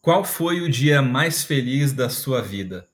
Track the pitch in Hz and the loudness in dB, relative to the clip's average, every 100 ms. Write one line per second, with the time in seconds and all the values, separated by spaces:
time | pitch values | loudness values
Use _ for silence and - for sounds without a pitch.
0 | - 180 190 - 170 175 170 120 147 143 | 4 2 0 -2 -2 0 -2 2 4 4
1 | 131 131 165 - - 143 123 135 143 135 | 4 2 0 -2 -2 -2 0 0 0 0
2 | 123 - - 127 101 98 92 90 - | -4 -4 -2 -4 -4 -8 -8 -12 -16